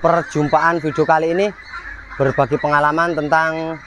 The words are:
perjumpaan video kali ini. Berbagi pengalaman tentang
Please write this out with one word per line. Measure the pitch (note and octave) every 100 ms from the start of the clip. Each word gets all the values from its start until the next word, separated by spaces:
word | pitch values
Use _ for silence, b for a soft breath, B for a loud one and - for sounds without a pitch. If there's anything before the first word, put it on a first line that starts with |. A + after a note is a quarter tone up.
perjumpaan | E3 E3+ D#3+ D3+ D3 D#3 D#3+ E3+
video | D#3 D3+
kali | D#3 D#3+ D#3+ E3+
ini. | G3+ F#3 - - - - - -
Berbagi | C#3 B2+ C3+ C#3+
pengalaman | D3 D3 D3 D#3 E3+
tentang | D#3 D3+ D#3+ D#3+ D#3+ D#3+ D#3+